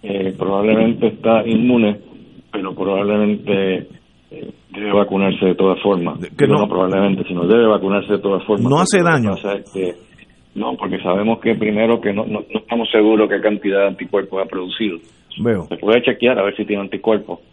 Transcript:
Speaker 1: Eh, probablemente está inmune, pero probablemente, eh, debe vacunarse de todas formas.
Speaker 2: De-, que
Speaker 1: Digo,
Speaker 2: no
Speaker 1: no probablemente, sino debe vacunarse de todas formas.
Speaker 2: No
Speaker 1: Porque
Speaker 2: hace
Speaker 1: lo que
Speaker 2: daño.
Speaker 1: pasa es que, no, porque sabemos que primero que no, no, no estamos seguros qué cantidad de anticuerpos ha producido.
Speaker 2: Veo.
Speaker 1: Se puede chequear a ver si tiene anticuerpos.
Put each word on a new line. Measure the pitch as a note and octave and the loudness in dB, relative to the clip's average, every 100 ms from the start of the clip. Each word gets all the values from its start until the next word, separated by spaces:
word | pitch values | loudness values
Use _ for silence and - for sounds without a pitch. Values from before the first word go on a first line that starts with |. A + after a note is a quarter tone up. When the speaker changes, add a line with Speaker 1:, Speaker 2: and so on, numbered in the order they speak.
Speaker 1:
Eh, | G#2+ G2 F#2+ F#2 | -6 -4 -4 -4
probablemente | F#2 G2 G#2 A2 A2+ A2 A2+ | -2 0 2 2 2 2 -2
está | G#2+ A2+ A2+ A2 | -2 0 2 2
inmune, | A2 B2 B2 G#2+ G#2 - - - - _ | 2 4 4 2 0 -10 -20 -20 -20 _
pero | G#2 F#2+ | -8 -8
probablemente, | F2 F#2 G2 G2+ G#2 G#2 G#2 - G2 F#2+ F#2 - - _ _ _ | -6 -2 0 0 2 0 -2 -2 0 0 -2 -6 -20 _ _ _
eh, | - - - _ | -16 -16 -18 _
debe | - G#2 | -10 0
vacunarse | G2+ G2+ G2 G2 - F#2+ | 2 2 2 0 2 0
de | |
todas | F2 F#2+ F2 | 2 2 2
formas. | G2+ F#2+ E2+ D2 | 2 0 0 -6
Speaker 2:
De-, | E2+ | -12
que | - | 0
Speaker 1:
Digo, | D3 | 2
Speaker 2:
no | G2+ | 2
Speaker 1:
no | G#2 | 2
probablemente, | F2+ F#2 F#2+ G2+ F#2+ | 0 0 2 0 0
sino | F2+ F2+ E2+ | -4 -4 2
debe | A#2 A2+ | 4 4
vacunarse | G#2 F#2+ G2+ F#2+ | 2 2 -2 -2
de | G2+ | -2
todas | G2+ F#2+ | 0 -2
formas. | F2+ G#2 | 0 0
Speaker 2:
No | A#2+ | 2
Speaker 1:
Porque | D3 | 2
Speaker 2:
hace | F#3 G3+ | 2 2
Speaker 1:
lo | |
que | E3+ | 4
Speaker 2:
daño. | D#3 A2 F#2+ | 2 0 -2
Speaker 1:
pasa | G2+ | -4
es | G2+ - | -6 -8
que, | G2 F#2 E2+ - - - _ _ - | -6 -6 -6 -18 -20 -20 _ _ -8
no, | A2 - | -8 -6
porque | F#2+ F#2+ | -6 -4
sabemos | F#2 F#2 A2 A2+ | 0 0 0 0
que | A2+ | 0
primero | A2 G#2+ G#2 A2+ A#2 | 0 0 0 2 2
que | G#2 | 0
no, | G2 A2 | -4 -4
no, | G#2+ | -6
no | - A2 | -6 -10
estamos | - A#2 A2 | -4 -4 0
seguros | A2+ G#2+ A2 G#2 | 4 4 4 4
qué | G2 | 2
cantidad | G#2 G#2 G2+ G2 | 0 -2 0 2
de | G2 | 0
anticuerpos | F2+ F#2 G2+ F#2+ F#2+ | -2 -4 -4 -2 -6
ha | F#2+ | -6
producido. | F#2+ F2+ F#2 A2 E2+ - _ _ - | -6 -8 -4 -4 -6 -14 _ _ -6
Speaker 2:
Veo. | A#2 G#2+ D#2+ | -2 -2 -4
Speaker 1:
Se | E2+ | -6
puede | G2+ A#2 | 2 2
chequear | A#2+ A#2+ A#2+ A#2+ | 2 0 0 2
a | |
ver | G2 G2 | -2 -2
si | |
tiene | G#2 G2+ | -4 -4
anticuerpos. | G2 G2 A2 G#2+ - E2+ _ | -6 -6 0 0 -2 -16 _